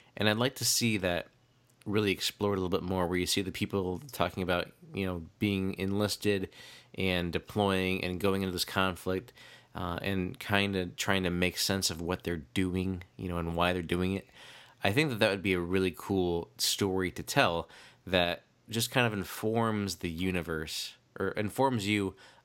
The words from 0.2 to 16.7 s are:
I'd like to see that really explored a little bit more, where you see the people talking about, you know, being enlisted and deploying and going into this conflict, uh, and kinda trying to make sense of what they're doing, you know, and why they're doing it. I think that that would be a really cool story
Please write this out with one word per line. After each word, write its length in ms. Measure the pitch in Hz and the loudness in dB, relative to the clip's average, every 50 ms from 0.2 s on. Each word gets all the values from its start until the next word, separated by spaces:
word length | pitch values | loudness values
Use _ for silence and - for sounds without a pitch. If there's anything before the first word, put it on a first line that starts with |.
| 101 107 | 2 2
I'd 80 | 107 110 | 2 2
like 180 | 120 139 - | 0 -2 -2
to 100 | - 123 | -2 -2
see 320 | - - - 120 113 107 98 | 0 2 2 2 2 0 2
that 300 | 92 90 87 82 - - _ _ _ _ _ _ _ _ _ _ - | 0 0 0 -2 -4 -6 _ _ _ _ _ _ _ _ _ _ -8
really 260 | 107 98 104 107 98 | -2 0 2 2 2
explored 460 | 92 - - - - - 104 101 101 95 | 2 0 -2 -4 -2 0 0 0 2 2
a 40 | |
little 160 | 92 90 92 85 | 0 0 0 0
bit 100 | 80 90 | 0 0
more, 200 | 95 92 90 85 | 0 0 2 2
where 100 | 92 90 | 2 0
you 80 | 87 | 0
see 160 | 85 - 98 | 0 0 -2
the 100 | 98 90 | -2 -2
people 500 | 78 - 104 - - 98 92 90 90 87 - 139 | -4 -4 -4 -2 -2 -2 -2 -2 -4 -6 -8 -12
talking 320 | - - 85 90 - 101 92 | -4 -2 -2 -2 0 -2 -2
about, 280 | 85 90 87 - - - _ - - - | 0 0 0 -2 -4 -8 _ -20 -10 -6
you 120 | 98 98 | -4 -4
know, 200 | 92 90 85 82 85 - _ | -2 -4 -6 -8 -10 -6 _
being 360 | 107 104 98 95 95 95 - - | 0 2 2 2 0 -2 -2 -4
enlisted 720 | 95 95 98 101 104 101 - - - 104 101 98 95 - - - - - - - - _ - | -4 -2 0 0 0 0 -2 0 0 0 2 2 -2 -6 -10 -16 -20 -20 -20 -20 -20 _ -6
and 380 | - 95 92 90 87 87 87 82 | -2 0 2 2 2 0 0 -2
deploying 680 | 85 - - - 104 101 98 95 92 92 92 92 92 - | -4 -6 -4 0 2 2 4 4 4 2 2 0 0 -2
and 160 | 90 90 87 | -2 -2 0
going 220 | - 98 95 98 | 0 2 2 2
into 120 | 98 92 87 | 0 -2 -2
this 100 | 87 - | -2 -4
conflict, 720 | - - 98 95 95 90 90 - 92 92 95 120 - - - - - - - - _ _ | -2 0 0 0 0 0 -2 -4 -2 -2 -2 -4 -8 -14 -20 -20 -20 -20 -20 -20 _ _
uh, 220 | - 90 87 85 - | -6 -4 -4 -4 -2
and 380 | - 98 98 95 90 92 - - | -2 -2 -2 0 -2 -2 -4 -8
kinda 460 | - - 104 101 101 101 98 92 90 87 - | -4 0 2 2 2 2 2 0 -2 -2 -4
trying 280 | - - - 98 95 92 | -4 0 2 2 2 2
to 60 | 87 | 2
make 280 | 87 87 92 90 - - | 2 2 2 2 2 0
sense 320 | - - 98 98 95 - | 0 2 2 2 2 0
of 100 | 87 80 | -2 -2
what 220 | 85 82 90 - - | -2 -2 -2 -2 -2
they're 220 | 87 87 80 - - _ | -4 -4 -4 -6 -4 _
doing, 500 | 98 92 90 90 92 90 95 92 87 87 - _ - | 0 0 2 0 0 0 -2 -2 -4 -8 -12 _ -8
you 100 | - 90 | -6 -4
know, 100 | 87 85 | -4 -2
and 180 | 82 85 85 | -2 -2 0
why 180 | 82 87 90 90 | 2 2 2 2
they're 80 | 92 | 0
doing 320 | 85 78 87 87 92 92 98 | 0 0 0 2 2 2 0
it. 160 | 98 - - - - - - - - - - - - - | -2 -4 -8 -16 -20 -20 -20 -20 -20 -20 -20 -12 -2 0
I 80 | 98 | 2
think 180 | 101 135 160 151 | 2 4 2 2
that 100 | 120 101 | 2 2
that 120 | 110 104 | 2 2
would 100 | 98 98 | 2 2
be 120 | 85 101 92 | 2 2 2
a 60 | 90 | 2
really 340 | 87 85 92 95 92 92 - - | 2 2 2 2 2 2 0 -4
cool 540 | - - 98 95 90 87 85 85 - - - - | -4 0 2 2 2 2 2 -2 -4 -6 -6 -2
story 520 | - - | -2 0